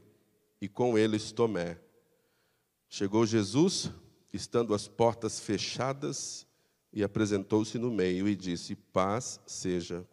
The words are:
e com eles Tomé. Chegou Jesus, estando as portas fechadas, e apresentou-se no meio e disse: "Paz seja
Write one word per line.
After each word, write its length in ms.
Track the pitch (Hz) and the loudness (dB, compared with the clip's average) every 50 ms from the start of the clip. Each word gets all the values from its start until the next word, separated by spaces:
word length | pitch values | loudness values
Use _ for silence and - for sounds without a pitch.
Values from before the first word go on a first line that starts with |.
| - _ _ _ _ _ _ _ _ _ _ _ | -8 _ _ _ _ _ _ _ _ _ _ _
e 80 | 101 98 | -10 -8
com 260 | - - 123 123 117 | -2 0 2 4 6
eles 360 | 107 110 110 107 107 - - | 6 6 6 4 0 -2 -4
Tomé. 480 | - - 117 113 101 87 85 85 85 - - _ _ _ _ _ _ _ _ _ _ _ _ _ _ _ _ _ _ _ _ | 0 0 0 2 2 -2 -2 -4 -6 -10 -16 _ _ _ _ _ _ _ _ _ _ _ _ _ _ _ _ _ _ _ _
Chegou 380 | _ - - 104 98 101 113 117 | _ -6 -4 -2 2 4 4 4
Jesus, 640 | 104 110 113 101 95 107 139 170 202 196 - - - - - - - _ _ _ _ | 4 4 2 2 2 2 2 4 4 2 -2 -4 -6 -8 -12 -18 -20 _ _ _ _
estando 440 | - 92 - - - 120 120 107 104 | -10 -10 -8 -2 0 0 2 2 0
as 120 | 104 107 | 0 -2
portas 520 | - - - 117 117 110 - - 107 - - | -6 0 4 4 4 4 2 -4 -6 -6 -6
fechadas, 1080 | - - 104 92 - - - - 123 135 135 139 147 143 143 - - - - - - _ _ _ _ _ _ _ _ _ - | -4 -2 -2 -2 -2 -6 -4 -4 -4 -4 -4 -4 -6 -6 -6 -6 -8 -10 -12 -14 -16 _ _ _ _ _ _ _ _ _ -4
e 100 | 107 101 | -2 -2
apresentou-se 760 | 98 - 110 110 101 104 95 98 - 110 107 110 110 - | 0 2 0 0 2 2 -2 0 2 2 0 2 0 -4
no 140 | 120 117 123 | -4 -2 -2
meio 360 | 117 98 92 92 90 90 98 104 | 0 0 2 2 2 2 2 0
e 60 | 104 | 0
disse: 380 | 90 92 92 87 87 - - 101 | 0 -2 -4 -6 -6 -6 -10 -12
"Paz 680 | - _ _ _ 95 92 98 104 120 - - - - _ | -12 _ _ _ 0 0 2 0 -2 -4 -8 -12 -14 _
seja 600 | - - - - 92 90 87 85 - 90 85 90 - | -14 -12 -6 -4 -2 -2 -2 -4 -6 -8 -10 -10 -10